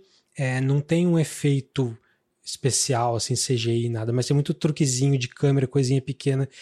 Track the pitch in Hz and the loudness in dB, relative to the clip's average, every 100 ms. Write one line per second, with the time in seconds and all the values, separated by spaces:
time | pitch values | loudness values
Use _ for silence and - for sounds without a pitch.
0 | - _ _ - 131 127 131 143 147 165 | -8 _ _ -6 -4 0 0 0 2 2
1 | 175 170 147 - 147 139 - - 123 113 | 4 2 0 0 0 0 -2 -4 -4 -6
2 | _ _ _ _ - - 127 - - 120 | _ _ _ _ -16 -4 -2 0 0 0
3 | 120 117 - 123 - 123 113 117 120 113 | 0 -2 -2 -2 -2 -2 0 0 -2 -4
4 | 113 123 120 143 143 156 160 147 143 123 | -2 -2 2 0 0 0 -2 0 0 2
5 | 139 139 123 - 143 139 131 139 127 135 | 2 2 -2 -2 0 2 0 0 2 0
6 | 135 131 139 135 135 - | -2 -4 -2 -2 -4 -8